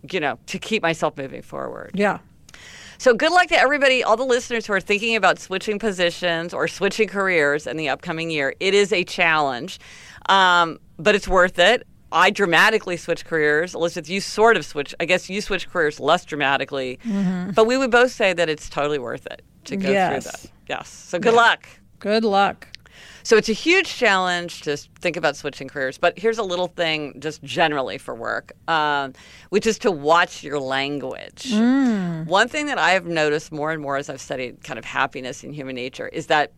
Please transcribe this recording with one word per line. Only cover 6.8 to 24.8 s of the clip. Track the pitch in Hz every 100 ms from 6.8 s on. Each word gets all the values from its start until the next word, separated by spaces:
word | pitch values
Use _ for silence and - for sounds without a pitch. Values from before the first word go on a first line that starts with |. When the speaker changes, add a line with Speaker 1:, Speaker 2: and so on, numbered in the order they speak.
| 196 190 208
Speaker 1:
careers | 196 190 170 143 147 139
in | 156
the | 151
upcoming | 135 175 160 165
year. | 156 135 -
It | 185
is | 202 202
a | 190 180
challenge, | - 170 156 143 120 170 - - - - - -
um, | 190 185 175 165 - - -
but | 165 208
it's | -
worth | 185 180 180
it. | 180 240 - - _
I | 160 185
dramatically | 202 196 165 202 220 - 175
switched | - 165 -
careers. | 160 151 151 175 180
Elizabeth, | 170 175 151
you | 190
sort | - - 226 208
of | 147
switched. | 151 139 -
I | 165
guess | 180 -
you | 196
switched | - 190 -
careers | 175 151 -
less | 131 175 -
dramatically. | 151 135 139 139 139 127 127 233
Speaker 2:
Mm-hmm. | 202 185 185 180
Speaker 1:
But | 202 220
we | 262
would | 269
both | 240 254
say | - 202
that | 170 165
it's | 151 -
totally | - 147 147
worth | 120 120 -
it | - _ _ -
to | 196
go | 190
Speaker 2:
Yes. | 196 180 131
Speaker 1:
through | -
that. | - - _ -
Yes. | - -
So | - - -
good | 233
Speaker 2:
Yeah. | 226
Speaker 1:
luck. | 233 165 - - _ _
Speaker 2:
Good | 202 220 226
luck. | 196 196 - - - - - - -
Speaker 1:
So | - -
it's | 214
a |
huge | 214 311 370 359 -
challenge | 233 190 185 175 175 -
to | - 139